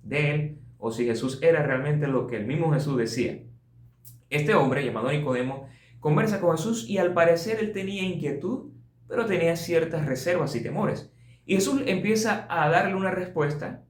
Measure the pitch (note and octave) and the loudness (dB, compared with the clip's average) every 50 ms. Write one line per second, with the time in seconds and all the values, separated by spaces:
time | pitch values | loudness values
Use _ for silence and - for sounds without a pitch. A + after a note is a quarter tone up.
0 | - - C3+ D3 D3+ D3 D3 D3+ - - - - - - - _ - A2+ A2+ - | -10 -4 -2 0 2 2 2 0 -2 -4 -6 -12 -18 -20 -18 _ -6 -6 -2 0
1 | A#2+ A#2+ A2+ A2+ - B2+ B2+ - - E3 E3 D#3 C#3+ C3+ C3 B2+ D3 D3 D3 D3 | 0 0 0 0 -2 -4 -4 2 4 4 4 6 2 0 0 0 0 0 2 2
2 | D3 C3+ C3 B2 - - A#2+ G#2+ G2+ A#2 C#3+ E3+ E3 D#3+ D3 C3 - D3 C3+ A#2+ | 2 2 0 0 0 -2 -4 -4 -4 -2 -2 0 2 2 2 2 2 0 0 0
3 | A2+ G#2+ - C3 A#2 G#2 - - - - - - _ _ _ - - - _ _ | 0 0 0 -2 -2 -2 -4 -8 -14 -18 -20 -20 _ _ _ -20 -20 -20 _ _
4 | _ - - - _ _ C#3 D3 D3 F3 G#3+ E3+ C#3+ B2+ A#2+ C#3 B2+ A#2 A2 A2 | _ -20 -20 -20 _ _ -2 -2 2 4 4 4 4 4 2 0 -2 -2 -4 -2
5 | A#2 C3+ D3 D3+ D3 C3 B2+ B2 B2+ C3 C3+ - - - - - - - - - | -2 0 0 0 0 0 -2 -2 -2 -4 -6 -8 -12 -16 -20 -20 -20 -20 -20 -6
6 | - D3+ D3+ - A3 G#3+ G#3 F#3+ F3 E3+ E3 D#3 - A3 A3 A3 - - G3+ F#3+ | -2 0 2 2 2 2 0 2 2 2 2 2 0 -2 -2 -4 -4 -4 0 2
7 | F3 F3 F3+ F3 E3+ E3+ E3 E3 E3+ G#3+ A3 A3 A3 G#3 - G3 F#3+ F#3+ G3+ G3 | 2 2 4 4 6 6 4 4 2 -4 -2 -2 -4 -4 -4 -6 -6 -6 -4 -4
8 | F#3 F#3 F3 D3+ D3 C#3+ C#3+ - - F#3 G#3 - - - - - - - _ _ | -4 -4 -4 -2 -4 -4 -4 -4 -4 -4 -4 -6 -8 -12 -18 -20 -20 -20 _ _
9 | - - - A#3+ A#3 A3 F#3+ E3+ E3 E3 E3 E3 - - E3+ E3 D#3+ D#3+ - D#3 | -14 -6 -4 -2 0 0 0 2 2 2 0 0 -2 0 2 2 2 2 -2 -4
10 | D3+ C#3 B2+ B2 - - F3 F3 C#3+ B2 - A#2 A2+ A#2 D#3 F#3+ G#3 D3 G#2 - | -2 -2 -2 -2 -2 -2 0 0 0 -2 -2 -4 -4 -4 -2 -2 0 -2 -2 -4
11 | - - _ - - - - _ _ - F#3+ F#3+ G3 C4+ C4+ C#4+ - - F#3+ E3+ | -8 -14 _ -20 -20 -20 -20 _ _ 0 2 2 2 2 0 0 0 0 0 0
12 | D3 G#3 A3 G#3+ A3 A3+ G3+ G#3 - - E3+ E3+ D3+ D3+ E3 F3+ G3 F#3+ F#3+ F#3+ | 2 2 2 2 2 0 0 -2 -4 -4 -2 0 2 4 4 4 2 2 0 0
13 | F#3+ F#3 F3 F#3 F3+ - - E3 D3 D3 D3+ D3+ - - - - - | 0 -2 -2 -2 -4 -4 -2 0 0 0 -2 -4 -6 -8 -10 -12 -16